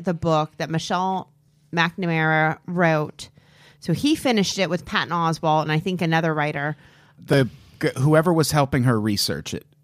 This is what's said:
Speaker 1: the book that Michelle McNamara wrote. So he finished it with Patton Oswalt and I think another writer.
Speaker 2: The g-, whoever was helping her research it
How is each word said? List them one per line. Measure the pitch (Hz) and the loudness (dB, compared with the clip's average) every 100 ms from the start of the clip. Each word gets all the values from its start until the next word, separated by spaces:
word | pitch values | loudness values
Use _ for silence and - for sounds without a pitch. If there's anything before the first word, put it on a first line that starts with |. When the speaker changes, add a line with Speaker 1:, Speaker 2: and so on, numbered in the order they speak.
Speaker 1:
the | 180 | -6
book | 165 170 156 156 - | -4 0 0 -2 -6
that | 156 | -6
Michelle | 160 - 180 185 190 - _ _ _ _ | -4 -2 -2 -2 -4 -8 _ _ _ _
McNamara | 165 170 170 175 165 160 156 156 - - | -2 -2 -2 -2 0 2 2 2 -2 -6
wrote. | 175 170 156 151 - - _ _ _ - _ | 0 2 2 -2 -10 -18 _ _ _ -20 _
So | - | -4
he | 160 285 311 | 0 0 0
finished | 285 220 190 - | 2 2 0 0
it | 175 | -2
with | 175 156 | -2 -2
Patton | 208 135 | -4 -2
Oswalt | 170 165 160 165 156 | 0 0 0 2 2
and | 147 | 2
I | 151 | -2
think | 190 185 | -2 -4
another | 170 165 165 | 0 0 0
writer. | 156 147 151 147 151 - _ _ _ | -2 -2 -4 -6 -8 -14 _ _ _
Speaker 2:
The | - 139 123 - - - | 0 2 2 -2 -20 -6
g-, | 151 - | -4 0
whoever | 135 156 160 | 4 4 4
was | 165 147 | 2 2
helping | 151 135 143 | 2 0 2
her | 123 113 | 2 2
research | 107 101 - 80 - | 0 -2 -2 -4 -6
it | - - _ | -10 -12 _